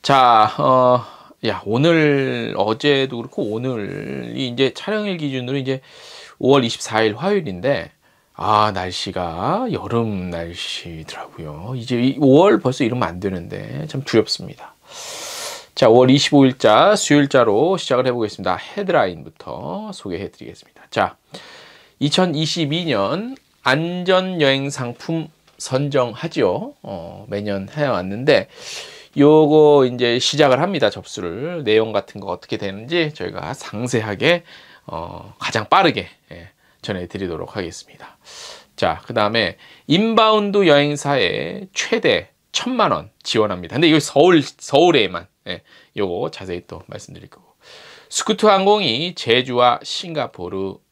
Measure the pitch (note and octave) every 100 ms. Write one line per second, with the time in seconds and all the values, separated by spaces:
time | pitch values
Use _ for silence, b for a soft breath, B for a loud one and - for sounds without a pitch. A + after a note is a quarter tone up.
0 | - C#3 B2 A#2 G#2+ - C3+ C3 B2+ B2
1 | A2 B B _ A#2 F#2+ - A#2 D#3 E3
2 | D3+ C#3+ C3 B2 A2+ G#2 G#2 A2+ C#3+ C#3
3 | C3+ A#2+ A#2 - B2 A2 C3 A#2+ G2 F#2
4 | A2 C3+ A#2 A#2+ C3 A#2+ C3+ - - G#3+
5 | G#3 F3+ D3 C3+ B2 C#3 C3 C3 B B
6 | B B B B B2+ C#3 A#2 - - G#2+
7 | A2 G#2 F3 G#3 D3+ F2+ A#2+ B2+ E2+ _
8 | _ _ _ - G2+ G#2+ G#2+ F#2+ F2+ F2+
9 | - F#2 F2 E2 A2 F#3+ B3 B2 - A#2
10 | A2+ G2+ F2+ E2+ E2+ F2 - - F2 D#2+
11 | D#2 - - - D#2+ D2+ G2 C3 A2+ B2
12 | B2+ C3+ C#3+ C#3 F#3+ - B2+ B2+ A#2+ B2
13 | G2 F2 G2 F#2 F2 G2 G#2+ C3 D3+ C#3
14 | C#3 A2 G#2+ - - - - _ B B
15 | B B B B B B B - A#2+ A#2
16 | B2+ C#3 - D3 C3+ B2 A#2 G#2+ F3 G#3
17 | - D3 C#3+ C3+ A2+ G#2 D#3+ F#3+ - B2+
18 | B2+ B2 G#2+ - F#2 F2+ - - G3 E3+
19 | G2+ E2 - _ - D2 C3+ F#3 G#3+ F#3+
20 | G#2 F2 G2 _ - - _ _ _ -
21 | F#2 - _ B B B B B B B
22 | C#3+ E3 F#3 D3 D#3 F3+ D3 D#3+ E3+ A2+
23 | G2 D#3+ A#3 C4+ _ _ B2+ C3+ E3 F3+
24 | F3+ F#3 F#3 F#3 C#3 C3+ C#3 C#3 B2 B2
25 | - E3 D#3 _ _ _ - C3 C#3+ C#3
26 | A#2+ A2 E3 D#3+ G#2 G2 A#3+ D4 - F#2+
27 | E2+ F#2 G#2+ G2+ G#2 G2 F#2+ D3+ D3 G2+
28 | F#2 G2+ C#3 B2 - B B B B B
29 | B - C#3+ D#3 D3+ D#3 D3+ D3 B2+ B2
30 | B2 A#2+ - C#3+ C#3+ B2+ F3 F3+ A2 G2
31 | - - F2 F2+ D3+ F3 B2 G#2+ A2 G#2+
32 | - G#2+ G2 F#2 - A2 G2+ G2 A#2 E3+
33 | D#3 D3+ F2+ F#2 F2+ C3 - G#2 B2 A#2+
34 | A2 G2 C3 F3 B B B B - D#2+
35 | E2+ F#2 - - - A2+ G#2+ F3 F3+ G#2+
36 | F2 _ _ E2+ E2+ _ _ _ - F#2+
37 | F2+ G2 F#2+ D#2+ F2 G#2+ E2+ - - -
38 | - _ B B B B B - F2+ E2
39 | - A#2 G#2 A2+ F#2+ - b b b D#3+
40 | A3+ A3+ A3 G#3+ G#3 G3+ F#3 C#3+ C#3+ D3
41 | C#3 C#3 F#2 G#1 D2+ G3 F#3+ - - A#3
42 | D#3+ F#2 - _ _ - - B3+ F#3+ F2
43 | F2 _ - A2+ G#2+ F2+ E2+ A#2+ E3 D#3
44 | C#3+ - E3+ E3+ C3+ - - C#3 F3 C#3+
45 | G2 F2 G2 _ - F2 b b b -
46 | G2 F2 D#2+ - F#2+ F2+ - E2 - G#2
47 | - F2 - _ _ _ B B B B
48 | B - - G#3+ G#3+ G3 F#3+ G#3 F3 A2+
49 | E3+ E3+ - A#2+ B2+ B2 B2 A#2+ - -
50 | F#3 D#3 B2 - F2+ F#2+ F#2+ F#2+ _